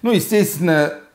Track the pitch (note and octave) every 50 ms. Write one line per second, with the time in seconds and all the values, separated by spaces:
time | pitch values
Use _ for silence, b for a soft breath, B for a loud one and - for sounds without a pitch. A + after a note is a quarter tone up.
0 | - A#3 A#3 F3 - - A3 G#3 G3 - - D3 E3+ E3+ D#3+ D3+ D3 C#3+ - -
1 | - _